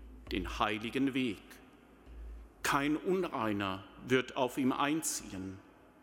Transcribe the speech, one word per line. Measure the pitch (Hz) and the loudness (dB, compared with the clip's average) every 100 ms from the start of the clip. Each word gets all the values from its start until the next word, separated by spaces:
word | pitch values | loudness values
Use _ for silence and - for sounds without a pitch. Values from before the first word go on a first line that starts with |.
| - - - | -16 -16 -4
den | 98 87 - | -2 -2 0
heiligen | 110 107 113 135 135 | 2 2 -2 2 2
Weg. | 127 127 90 - - - - - - - - - - - - | 2 0 -2 -10 -20 -20 -20 -20 -20 -18 -14 -12 -12 -16 -6
Kein | - 147 143 151 | 0 2 2 0
Unreiner | 196 190 170 139 110 101 98 95 - - 127 | 2 0 0 0 0 2 0 -4 -8 -12 2
wird | 127 123 - | 2 4 2
auf | 127 139 | 2 4
ihm | 131 | 2
einziehen. | 135 143 160 151 - - 95 95 98 - - - - | 4 2 2 0 -4 -6 -8 -8 -8 -14 -20 -20 -20